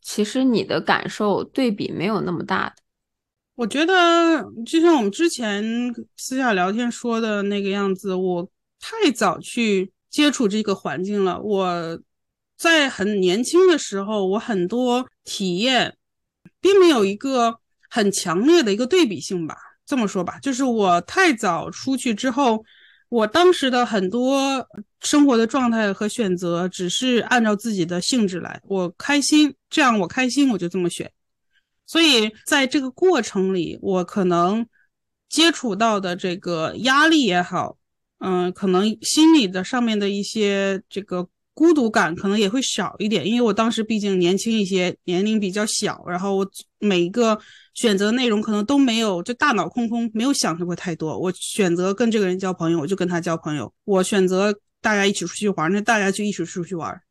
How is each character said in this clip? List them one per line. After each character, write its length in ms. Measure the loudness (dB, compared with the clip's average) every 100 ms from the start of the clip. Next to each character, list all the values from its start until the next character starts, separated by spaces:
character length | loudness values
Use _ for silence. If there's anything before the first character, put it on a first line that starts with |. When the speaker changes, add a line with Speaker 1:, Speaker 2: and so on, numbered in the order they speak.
Speaker 1:
其 200 | -10 -4
实 220 | -2 0
你 220 | 2 2 0
的 160 | -4
感 280 | 0 0 -2
受 320 | -4 0 0 -2
对 260 | -2 -2
比 180 | -2 -6
没 120 | -4 -4
有 140 | -2
那 100 | -4
么 140 | -6
大 220 | -4 -4 -4
的。 100 | _ _ _ _ _ _ _ _ -8
Speaker 2:
我 100 | -4
觉 200 | -2 2
得 600 | 4 4 4 4 2 -2 -12 -2
就 160 | 2
像 160 | 4 4
我 40 |
们 80 | 2
之 200 | 0 -2
前 340 | -2 -6 -4 -4 -4 -4 -8 -16 _
私 180 | -8 -4
下 160 | 0
聊 220 | 0 0
天 180 | -2 -4
说 300 | -4 -4 -2
的 200 | -2 -2
那 180 | -2 -2
个 80 | -2
样 260 | -2 -2 -2
子， 180 | -4
我 360 | -4 -2 -4 -6 _ _ _
太 280 | -14 -2 0
早 280 | 0 -2 -2
去 500 | -8 -4 0 0 -2 _ _
接 200 | 0 0
触 160 | 2 -2
这 160 | 0
个 140 | -2 -4
环 260 | -4 -6
境 220 | -4 -2
了。 180 | -2 -2
我 600 | -4 -2 -2 -4 -6 -10 -16 _ _ _ _ _
在 320 | 2 2 2
很 320 | -2 -2 2
年 200 | 2 0
轻 240 | 2 4 6
的 80 | 4
时 260 | 0 -8
候， 240 | -4 -2 0
我 100 | -2
很 300 | -2 -2 -2
多 400 | -2 0 0 -4 _
体 360 | -14 -6 -4 -2
验 360 | 0 0 -2 -6 _ _ _ _ -20 _
并 180 | 4 6
没 80 | 6
有 160 | 6 2
一 100 | -2
个 460 | -4 0 0 -2 _ _ _
很 220 | 0 0
强 340 | 0 -2 0 4
烈 160 | 4
的 120 | 4
一 20 | 0
个 100 | 0
对 200 | 2 2
比 160 | 0
性 260 | -6 -6 -6
吧。 80 | -10 -20 _ _
这 100 | -2
么 100 | -2
说 160 | -2
吧， 160 | -6 -6
就 120 | -6
是 140 | -2 0
我 340 | 2 2 2
太 320 | 0 2 2
早 400 | 2 -2 -4 -6
出 240 | -10 -4 -4
去 180 | -2
之 160 | -2 -2
后， 360 | 0 0 0 -4 _ _ _ _
我 180 | -2 0
当 280 | 4 4
时 180 | 4 2
的 140 | 0 0
很 240 | 0 -2
多 580 | 0 0 0 0 -4 -8 -16 -20 _
生 240 | 0 4 6
活 100 | 6
的 120 | 2
状 240 | 2 0
态 200 | 2 0
和 160 | -2 -4
选 280 | -2 -2 0
择 300 | -2 -2 -2
只 200 | -4 -4
是 280 | -2 0 0
按 240 | 2 2
照 120 | 2 0
自 180 | -2
己 120 | -4 -2
的 140 | -2
兴 280 | -2 0 0
致 120 | -2
来， 220 | -10 -14 _
我 220 | -4 -4 -8
开 220 | -2 0
心， 360 | 2 2 2 -2 _
这 120 | 0
样 160 | 2 2
我 80 | 0
开 220 | -2 -2
心 220 | 2 2
我 60 | 2
就 120 | -2
这 80 | -2
么 120 | -2
选。 220 | -4 -12 _ _ _ _ _ _ _ _
所 120 | 2
以 320 | 4 4 2 -4 -2
在 220 | 0 2
这 120 | 0
个 120 | -4
过 280 | 0 2 2
程 320 | 0 -2 0
里， 280 | 0 -4 -6
我 220 | -2 -2
可 220 | -2 -2 0
能 420 | 2 2 0 -4 _ _ _ _ _ _
接 240 | 2 2
触 240 | 2 -4 0
到 240 | 0 0
的 160 | -2 -4
这 200 | -4 -6
个 400 | -4 -4 -4 -2
压 280 | 0 4 4
力 160 | 4
也 180 | 4 2
好， 360 | 0 -4 -6 -10 _ _ _ _
嗯， 320 | -4 -2 -2
可 160 | -2 0
能 280 | 2 2 -2
心 320 | -4 4 6
理 140 | 6 4
的 160 | -2
上 180 | -4 -2
面 160 | 0 0
的 100 | -2
一 140 | -2
些 600 | -4 -2 0 0 -2 -4 -6
这 140 | -12
个 260 | -8 -8 -8 _ _ 2
孤 180 | 4
独 160 | 4 4
感 240 | 2 0
可 140 | -2 -2
能 100 | 2
也 100 | 2
会 140 | 0
少 340 | -4 -4 -6 -4
一 100 | -2
点， 160 | -2 0
因 80 | 0
为 60 |
我 100 | 2
当 200 | 2 0
时 100 | 0
毕 180 | -2 -2
竟 200 | 0 2
年 180 | 2 2
轻 220 | 0 0
一 40 |
些， 320 | 0 0 -2 -4 -4
年 200 | -2 0
龄 140 | 0
比 100 | -2
较 160 | -2 -4
小， 380 | -2 -4 -6 -8
然 120 | -6
后 160 | -2 -2
我 160 | -2 -8 -20 _
每 240 | 0 2
一 80 | 0
个 300 | 2 2 0 -4 -20 _
选 240 | -2 0 2
择 140 | 2
内 160 | 0 0
容 140 | 0
可 100 | 0
能 120 | -2 0
都 120 | 2
没 220 | 4 2
有， 240 | 0 -2
就 100 | -4 -2
大 180 | 0
脑 140 | 0 -2
空 220 | -4 -4
空， 220 | -2 -4
没 100 | -2
有 80 | -2
想 220 | 0 -2 -2
过 160 | -4 -6
太 180 | -6 -6
多。 220 | -6 -4
我 140 | -4
选 420 | -6 -8 -2 0 2
择 180 | -2
跟 180 | 0 0
这 80 | 2
个 80 | 0
人 100 | -2
交 160 | -4
朋 180 | -4 -2
友， 80 | -2
我 60 | -2
就 100 | -2
跟 120 | -2
他 120 | -2
交 160 | -4 -4
朋 200 | -4 -8
友； 100 | -8 _ -2
我 180 | 0
选 240 | 2 2 2
择 280 | 2 0 -2 _ _
大 140 | -2
家 140 | 0 0
一 40 |
起 140 | 0 -6
出 100 | -4
去 140 | -4
玩， 220 | -2 0
那 100 | 0
大 160 | 0 0
家 140 | 0
就 120 | -2
一 80 | -4
起 140 | -4 -8
出 180 | -8
去 120 | -8 -8
玩。 260 | -8 -10 _